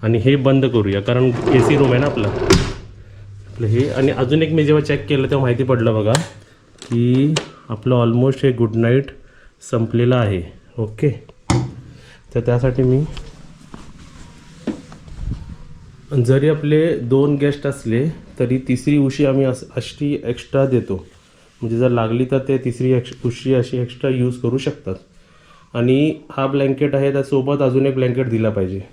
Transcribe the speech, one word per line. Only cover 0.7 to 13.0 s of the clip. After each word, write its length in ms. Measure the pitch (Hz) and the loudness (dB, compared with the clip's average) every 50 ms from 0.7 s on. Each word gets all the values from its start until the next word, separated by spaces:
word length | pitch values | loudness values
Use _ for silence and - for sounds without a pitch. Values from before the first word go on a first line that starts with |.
| 117 117 101 98 98 98 | 2 2 2 2 0 -2
कारण 300 | 101 - 120 123 127 131 123 123 - - 143 | 0 0 0 2 2 2 2 0 0 0 2
एसी 240 | 131 117 117 151 135 | 2 4 2 4 4
रूम 140 | 139 131 | 4 4
आहे 80 | 123 123 | 4 2
ना 60 | 139 | 2
आपलं, 220 | 147 - 123 107 101 | 0 0 -2 -2 -2
आपलं 1400 | 92 - - - - - - - - - - - - - - - - - - - - - - - - - 117 107 | -2 -2 2 2 2 2 2 0 -6 -10 -14 -18 -20 -20 -20 -20 -20 -20 -20 -20 -18 -20 -18 -18 -10 -6 -2 0
हे. 220 | 107 117 135 147 | 0 0 0 0
आणि 220 | - 127 131 135 | 0 0 0 0
अजून 320 | - 135 131 120 143 160 160 | 2 0 0 0 2 2 2
एक 80 | 151 | 2
मी 140 | 156 160 151 | 2 0 4
जेव्हा 180 | 143 151 151 147 | 4 4 2 4
चेक 220 | 147 147 135 - - | 0 -2 -2 0 -2
केलं 220 | 147 135 135 135 | 0 0 0 0
तेव्हा 160 | 143 139 131 | 0 0 2
माहिती 180 | 127 120 120 131 | 2 2 0 2
पडलं 300 | 127 131 120 113 117 110 | 0 2 2 2 2 2
बघा 200 | 110 104 104 117 147 165 - - - - _ - _ _ _ - - | 2 2 2 0 0 -2 -4 -12 -20 -20 _ -20 _ _ _ -20 -20
की 520 | - - 120 120 120 123 123 131 139 147 160 156 - - - - - - | -10 -4 -2 0 2 2 2 2 2 2 0 -2 -4 -6 -18 -20 -12 -12
आपलं 260 | 113 107 107 127 127 123 120 | -12 -6 0 2 2 4 4
almost 340 | 117 113 120 127 135 135 135 - | 4 4 4 2 2 2 2 0
हे 80 | 139 | 0
गुड 240 | 123 117 117 110 107 | 2 2 0 0 0
नाईट 300 | 113 117 117 123 135 139 143 - - - - _ - - - _ _ - - | 0 2 2 2 2 0 -2 -10 -20 -20 -20 _ -20 -20 -20 _ _ -12 -6
संपलेलं 440 | - 117 117 113 117 117 120 120 127 | -2 -2 -2 0 0 0 2 2 2
आहे. 260 | 123 120 101 101 90 85 78 - - - - - - | 2 2 0 0 -2 -4 -8 -14 -20 -20 -18 -8 -6
ओके, 320 | 110 104 - - - 147 110 - - - - - - _ - 120 120 - - - - - - - - - - - _ - - | -6 -6 -4 -2 -2 -2 -2 -2 -10 -20 -20 -20 -4 _ 0 0 0 -4 -8 -14 -18 -20 -20 -20 -20 -20 -20 -20 _ -6 -4
तर 40 | 123 | -2
त्यासाठी 440 | 117 - 120 123 123 135 120 123 131 | 0 2 0 2 2 0 2 2 2
मी, 200 | 127 127 135 | 2 4 2